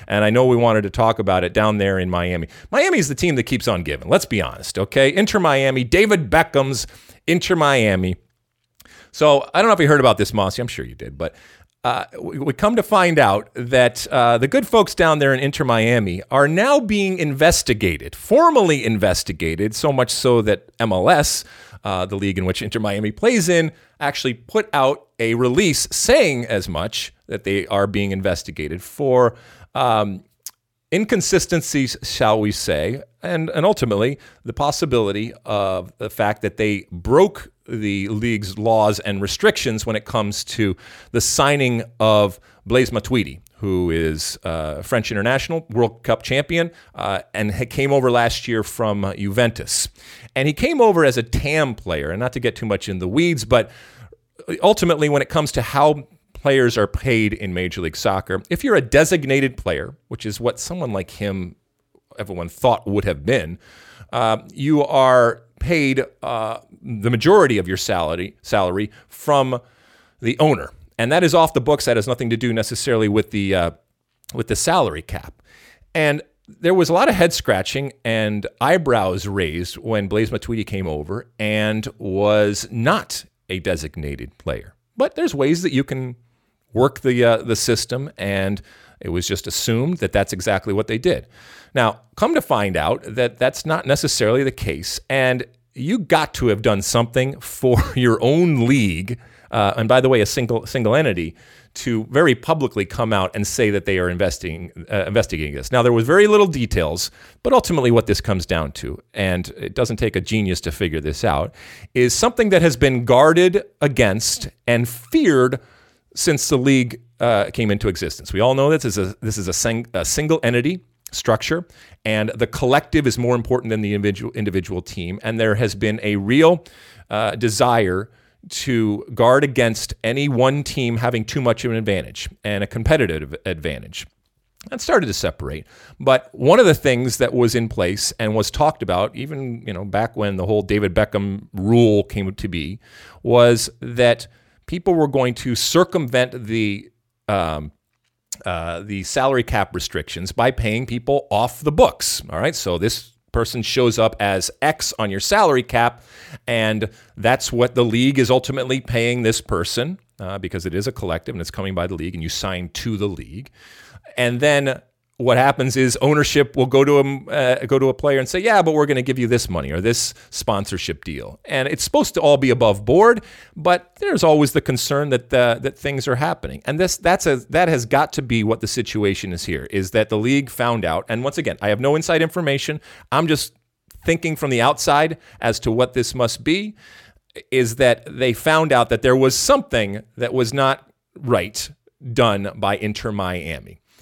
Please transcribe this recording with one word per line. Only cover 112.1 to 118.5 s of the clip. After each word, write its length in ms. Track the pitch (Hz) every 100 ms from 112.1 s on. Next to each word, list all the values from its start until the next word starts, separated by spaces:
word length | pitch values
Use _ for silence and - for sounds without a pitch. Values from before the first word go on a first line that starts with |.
something 360 | - 240 240 220
that 140 | 185
has 120 | 165 120
been 300 | 139 127 120
guarded 580 | 127 156 165 185 190 - -
against 680 | 143 127 110 101 - - - - -
and 220 | 120 120
feared 680 | - - 320 254 139 127 127 _ _ _ _ _ -
since 340 | - 147 -
the 80 | 139
league, 420 | 135 135 120 - _ -
uh, 320 | 120 113 104
came 180 | - 110
into 180 | 101 107
existence. 460 | 87 82 - -
We 60 | 92
all 160 | 117